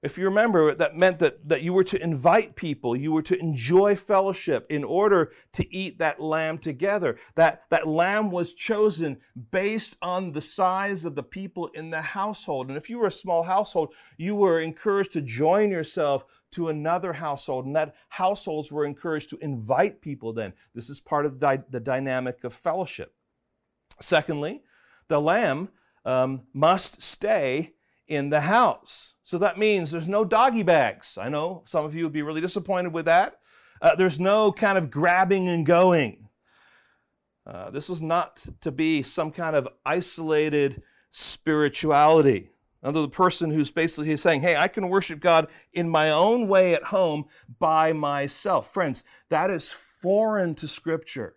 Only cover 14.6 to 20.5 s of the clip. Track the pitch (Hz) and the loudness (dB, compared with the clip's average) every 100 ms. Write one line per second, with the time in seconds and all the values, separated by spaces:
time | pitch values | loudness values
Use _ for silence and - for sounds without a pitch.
14.6 | 160 156 214 196 190 170 135 113 147 190 | 0 -4 -2 0 0 -4 -6 0 2 4
15.6 | 208 180 151 - 147 139 - _ _ - | 2 0 -6 -2 0 -2 -4 _ _ -8
16.6 | 165 151 151 175 180 147 160 139 - 131 | -6 -4 -2 -2 -2 -8 -8 -8 -6 -6
17.6 | 131 151 156 _ _ - 185 202 - 156 | -2 -2 -4 _ _ -2 0 0 -4 -8
18.6 | 151 147 147 143 175 156 - - 156 127 | -6 -4 -4 -4 -6 -6 -8 -12 -8 -8
19.6 | 110 131 175 - - 143 113 113 104 | -2 0 0 -2 -14 -10 -8 -8 -8